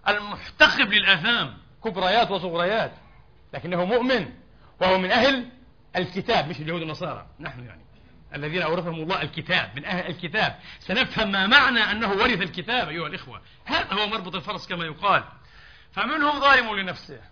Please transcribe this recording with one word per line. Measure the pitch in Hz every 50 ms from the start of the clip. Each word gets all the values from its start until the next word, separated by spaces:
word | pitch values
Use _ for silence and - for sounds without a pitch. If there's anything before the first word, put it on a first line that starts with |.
| - 196
المحتقب | 208 208 208 208 196 - - - - - 302 - - - 262 202 208
للآثام، | 208 196 190 196 165 160 226 240 220 170 131 104 - - - - - -
كبريات | 226 185 190 185 185 196 233 226 165
وصغريات، | 196 185 165 185 165 170 175 185 214 226 170 127 - - - - - - - - - - - - -
لكنه | 139 - 170 180 175 180
مؤمن | 185 233 254 240 254 262 226 165 113 - - - - - - - - - -
وهو | 180 185 190 190
من | 185 185
أهل | 190 202 233 277 269 254 240 - - - - - - - _ - -
الكتاب، | 185 185 - - 196 - - 226 180 143 147
مش | 147 127
اليهود | 156 156 165 175
والنصارى، | 160 160 151 151 180 156 127 101 - - - -
نحن | - - - 123 123
يعني | 113 92 80 - - - - - - - - - - -
الذين | 143 143 151 156 185 170
أورثهم | 156 165 185 165 175 165
الله | 160 156 160 190 180 151
الكتاب، | 147 - 170 - - 180 175 120 95 107
من | 139 165
أهل | 208 190 175 165
الكتاب. | 160 160 - 180 165 160 214 196 139 107 - - - - -
سنفهم | - - 185 240 254 - - - 220 202 196
ما | 196 190
معنى | 202 240 381 - 269 254 233
أنه | 214 - 202 214 226 196
ورث | 196 196 226 254 233 170 190
الكتاب | 170 - 180 165 - 240 254 214 156
أيها | 151 170 160
الإخوة، | 151 165 180 - 131 113 101 - - - - -
هذا | - 269 277 208 - 190
هو | 202 214
مربط | 202 226 220 185 180 -
الفرس | 185 135 196 208 175 - -
كما | 185 170 165
يقال. | 160 151 - 202 202 185 143 - - - - - - - - - - - - - - -
فمنهم | 190 208 240 302 320 294 294 294 277
ظالم | 269 277 269 262 240 220 208
لنفسه | 196 190 185 165 - - - 143 113 - -